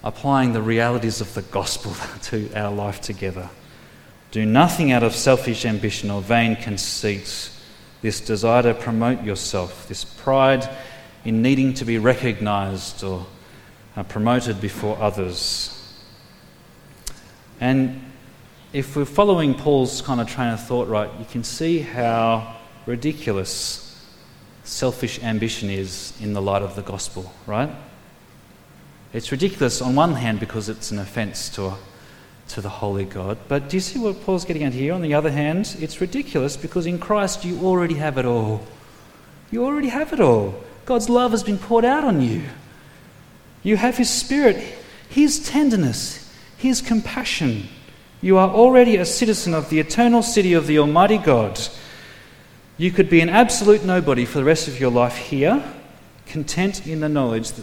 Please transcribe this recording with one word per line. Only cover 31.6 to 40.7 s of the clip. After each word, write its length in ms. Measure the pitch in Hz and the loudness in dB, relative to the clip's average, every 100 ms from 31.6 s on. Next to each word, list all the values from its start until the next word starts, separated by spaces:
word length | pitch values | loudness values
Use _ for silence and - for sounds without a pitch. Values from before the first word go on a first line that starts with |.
| 95 98 - - - - - - - | -8 -8 -16 -20 -20 -20 -20 -20 -14
to 120 | - | -10
the 80 | 98 | -10
holy 360 | - 104 98 | -6 -4 -4
God. 320 | 98 98 95 110 - | -6 -8 -8 -8 -4
But 220 | 143 139 | -4 -2
do 80 | 190 | -4
you 40 | |
see 180 | 185 269 | -4 -4
what 240 | 220 196 | -4 -4
Paul's 200 | - 185 | -2 -4
getting 180 | 175 160 | -2 -4
at 100 | 147 | -2
here? 220 | 123 139 | -2 -2
On 80 | 180 | -2
the 120 | 160 | 0
other 160 | 147 156 | 2 2
hand, 460 | 139 147 170 214 - | 0 0 -2 -4 -6
it's 220 | 160 - | -10 -4
ridiculous 560 | 185 269 285 156 135 139 | -4 -4 -2 -2 -2 -4
because 300 | 160 180 165 | -6 -4 -4
in 120 | 175 | -6
Christ 460 | - 208 190 - | -2 0 0 -4
you 160 | 180 175 | -6 -2
already 340 | 185 180 175 | 2 2 2
have 220 | 151 151 131 | 0 -2 -2
it 80 | |
all. 420 | 123 120 110 107 - - - - - - - - - | 0 0 0 -4 -8 -20 -20 -20 -20 -20 -20 -20 -8
You 140 | 226 | -2
already 240 | 254 294 277 | -2 0 -2
have 240 | 247 302 | -2 -4
it 80 | 294 | 4
all. 340 | 156 113 101 98 - | 6 6 2 -8 -16